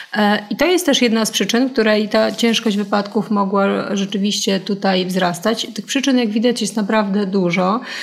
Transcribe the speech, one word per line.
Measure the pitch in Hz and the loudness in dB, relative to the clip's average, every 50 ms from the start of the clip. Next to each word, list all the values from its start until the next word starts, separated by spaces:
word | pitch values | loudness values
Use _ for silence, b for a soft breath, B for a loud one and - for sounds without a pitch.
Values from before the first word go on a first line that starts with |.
| B B B | B B B
E, | 214 214 208 208 214 - - | 0 2 2 2 0 -2 -4
i | 226 | -2
to | - 285 | 0 2
jest | 339 370 339 359 | 2 2 2 2
też | - 262 - | 2 0 2
jedna | 254 233 214 226 220 | 2 2 2 2 0
z | 214 | 0
przyczyn, | - - 214 196 - 233 262 262 | -2 -2 -2 0 2 0 0 0
której | 262 - 214 214 214 214 214 208 | 2 2 2 4 4 2 2 2
ta | - 220 220 220 | 2 2 2 0
ciężkość | 208 - - 233 226 226 226 226 196 202 | 0 0 0 2 2 2 0 0 0 0
wypadków | 208 196 214 208 202 202 - 220 202 - | -2 -2 -2 -2 -2 -2 -2 -4 -2 0
mogła | 214 202 202 190 196 196 196 196 202 196 - - 202 | 0 0 0 0 2 2 2 2 0 0 -2 -2 -2
rzeczywiście | 196 196 190 - 202 196 208 196 - - 214 196 190 | -4 -2 -2 -2 -2 -2 -2 -2 -2 0 0 -2 -2
tutaj | - - 202 196 202 196 190 185 185 | -2 -4 -4 -2 0 0 0 0 0
wzrastać. | 185 185 185 185 175 175 170 - 214 226 226 - - 226 | 0 0 0 0 0 0 0 -2 -2 -2 -2 -4 -8 -8
Tych | - 202 | -10 -6
przyczyn, | - - 269 254 277 262 247 | -4 -2 -2 0 2 2 2
jak | 240 214 | 2 0
widać, | 208 233 214 247 233 240 | 0 0 2 2 2 0
jest | 220 202 - | -2 -4 -2
naprawdę | 226 214 196 220 214 208 202 190 208 208 | -2 -2 0 2 0 2 2 0 0 0
dużo. | 185 190 202 180 175 170 180 180 185 208 247 262 B B B | 0 0 0 0 2 2 0 2 2 0 -2 -4 B B B